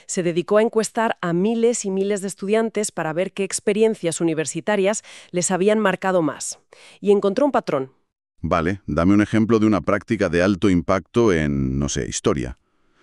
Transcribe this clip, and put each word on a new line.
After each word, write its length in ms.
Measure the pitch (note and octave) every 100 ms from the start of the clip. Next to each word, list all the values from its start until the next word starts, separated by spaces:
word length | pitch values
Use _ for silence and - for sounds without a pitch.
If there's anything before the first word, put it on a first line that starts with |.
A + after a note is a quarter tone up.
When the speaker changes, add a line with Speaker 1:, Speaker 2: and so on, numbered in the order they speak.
| -
Speaker 1:
Se 160 | -
dedicó 340 | F3 E3 - G#3
a 60 |
encuestar 540 | A3+ A3 G#3 - A3+ -
a 120 | F3+
miles 520 | E3+ G3+ A#3 A3+ A#3 G3+
y 60 |
miles 300 | F#3+ G3 G3+
de 60 | F#3+
estudiantes 640 | - G3 G#3+ A3+ G#3 G#3
para 220 | - D#3
ver 180 | D#3 F#3+
qué 120 | -
experiencias 800 | F#3+ - - G#3 A3 G#3 E3+ D#3
universitarias 800 | E3+ D#3 D3+ E3 F3+ G#3 F#3+ A3 - - -
les 200 | F3 F3
habían 280 | F3+ G3 A3
marcado 420 | G3+ F3 F#3+ F#3
más. 380 | D3+ A#2 - - _ - - -
Y 120 | F#3+
encontró 340 | G3+ G3 G3 C#4+
un 60 |
patrón. 400 | A#3 - C#3+ C3 _ _ _ _ _
Speaker 2:
Vale, 420 | D#2+ F2 D#2+ G2+ -
dame 300 | D2+ F2+ G2+
un 60 |
ejemplo 360 | G#2 A2 A2 A2+
de 80 | A2
una 160 | G2+
práctica 480 | D2+ G2 - G#2+ F#2+
de 140 | E2+
alto 260 | F#2 F#2 G#2+
impacto 640 | F2 D#2+ F#2+ - A#2+ A2+
en, 460 | E2 D2+ C#2 C2 C2+
no 100 | C#2
sé, 180 | C#2 A#1
historia. 520 | - A#2 D2+ B1 - _ _ _ _